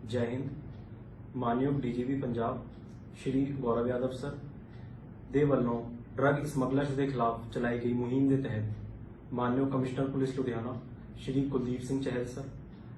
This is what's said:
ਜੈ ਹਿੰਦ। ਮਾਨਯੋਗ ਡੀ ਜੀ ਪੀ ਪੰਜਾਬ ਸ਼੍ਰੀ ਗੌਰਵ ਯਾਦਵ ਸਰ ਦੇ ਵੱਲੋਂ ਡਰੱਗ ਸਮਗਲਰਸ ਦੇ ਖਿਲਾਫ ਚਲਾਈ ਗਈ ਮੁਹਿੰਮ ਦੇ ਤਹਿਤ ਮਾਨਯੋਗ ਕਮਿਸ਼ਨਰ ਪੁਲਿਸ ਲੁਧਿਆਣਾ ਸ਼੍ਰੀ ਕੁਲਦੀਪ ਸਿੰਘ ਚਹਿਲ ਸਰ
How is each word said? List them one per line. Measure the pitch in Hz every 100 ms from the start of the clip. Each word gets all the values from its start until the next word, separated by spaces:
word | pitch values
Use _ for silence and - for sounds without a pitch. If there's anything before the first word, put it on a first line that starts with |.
| 113
ਜੈ | 120 117
ਹਿੰਦ। | 127 147 - - - - - - - - 127
ਮਾਨਯੋਗ | 120 123 139 123
ਡੀ | 123
ਜੀ | 120
ਪੀ | 123 135
ਪੰਜਾਬ | 127 113 117 - - - - - - -
ਸ਼੍ਰੀ | 139 131 139 135
ਗੌਰਵ | 120 117 123
ਯਾਦਵ | 123 127
ਸਰ | - 143 - - - - - - - - - -
ਦੇ | 135
ਵੱਲੋਂ | 147 127 120 117 117 - - -
ਡਰੱਗ | 143 143
ਸਮਗਲਰਸ | - 139 131 135 139
ਦੇ | 135 139
ਖਿਲਾਫ | 123 117 113 -
ਚਲਾਈ | 120 120 120
ਗਈ | 120
ਮੁਹਿੰਮ | 120 123 131 139
ਦੇ | 135
ਤਹਿਤ | 127 107 107 - - - - - -
ਮਾਨਯੋਗ | 120 123 127 139
ਕਮਿਸ਼ਨਰ | 135 127 139 135
ਪੁਲਿਸ | 135 131 -
ਲੁਧਿਆਣਾ | 120 113 113 - - - - -
ਸ਼੍ਰੀ | - 135 135
ਕੁਲਦੀਪ | 127 120 127
ਸਿੰਘ | - 135
ਚਹਿਲ | 131 123 123
ਸਰ | - - - - - -